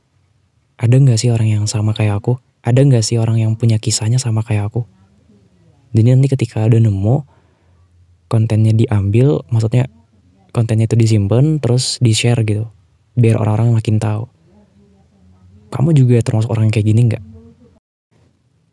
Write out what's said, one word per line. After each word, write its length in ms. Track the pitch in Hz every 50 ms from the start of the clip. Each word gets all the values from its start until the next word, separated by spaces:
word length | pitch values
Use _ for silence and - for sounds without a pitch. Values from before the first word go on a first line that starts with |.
| _ _ _ _ _ _ _ _ _ _ _ _ _ _ _ -
Ada 160 | 117 113 123
nggak 240 | 131 139 131 113 110
sih 160 | - 123 117
orang 160 | 113 110 110
yang 140 | 107 104 104
sama 240 | 107 - 107 104 107
kayak 320 | 107 - 107 104 101 101
aku? 160 | - 123 123 - _ _ _ _
Ada 240 | - 123 113 123 139
nggak 160 | 143 131 113
sih 160 | 110 - 120 117
orang 240 | 113 113 113 113
yang 160 | 110 110 110 110
punya 240 | 120 113 110 107
kisahnya 400 | - 117 107 - 110 110 117 127
sama 240 | - 117 110 110 107
kayak 240 | - 107 104 101 101
aku? 160 | - - 117 - _ _ _ _ _ _ _ _ _ _ _ _ _ _ _ _ _ _ _ _
Jadi 240 | - 110 110 127 127
nanti 160 | 127 135 135
ketika 320 | 135 135 123 - - 110
ada 160 | 110 110 113 113
nemu, 480 | 113 110 98 98 101 107 127 135 139 - _ _ _ _ _ _ _ _ _ _ _ _ _ _ _ _ _ _ _ -
kontennya 400 | - 110 110 113 110 107 110 110
diambil, 720 | 110 110 117 - 104 101 98 101 101 117 131 143 156 147 - -
maksudnya 400 | 120 113 110 113 131 127 127 - _ _ _ _ _ _ _ _ _ _ _ _ -
kontennya 320 | 120 113 113 110 110 113
itu 80 | 110 113
disimpan, 640 | 113 113 110 110 104 101 98 107 120 143 156 156 151
terus 400 | - 117 120 127 131 - - -
di-share 480 | 127 113 110 - - 120 120 117 110
gitu. 240 | 107 104 104 110 110 - _ _ _ _ _ _ _ _ 120
Biar 240 | 117 113 110 110
orang-orang 320 | 110 104 107 107 113 120 117
makin 240 | 110 - - 107 107
tahu. 320 | 110 107 107 107 110 - _ _ _ _ _ _ _ _ _ _ _ _ _ _ _ _ _ _ _ _ _ _ _ _ - - - - -
Kamu 160 | - 135 170
juga 320 | 160 139 127 120 123 117
termasuk 320 | 110 - 120 110 110 120 113
orang 160 | 110 110 107
kayak 160 | 104 110 104
gini 240 | 110 107 113 123 113
nggak? 140 | 107 - - - - - - - - _ _ _ _ _ _ _ _ _ _ _ _ _ _ _ _ _ _ _ _ _ _ _